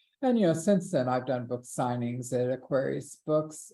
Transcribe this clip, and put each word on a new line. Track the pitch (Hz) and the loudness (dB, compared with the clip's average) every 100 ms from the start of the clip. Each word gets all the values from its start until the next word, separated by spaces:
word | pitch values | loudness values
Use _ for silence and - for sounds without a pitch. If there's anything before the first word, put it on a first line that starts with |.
| _ _ | _ _
And, | 262 233 | 2 4
you | 180 | 4
know, | |
since | 165 208 196 - | 2 4 2 2
then, | 147 127 | 0 2
I've | 127 127 | 0 0
done | 123 120 | -4 -2
book | 123 | -6
signings | - - 123 123 120 123 123 | -6 -4 -2 -2 -4 -4 -4
at | 127 123 | 0 0
Aquarius | 127 - 135 139 139 139 - | -2 -2 0 0 -4 -8 -10
Books | - 151 156 - - | 0 0 0 -8 -14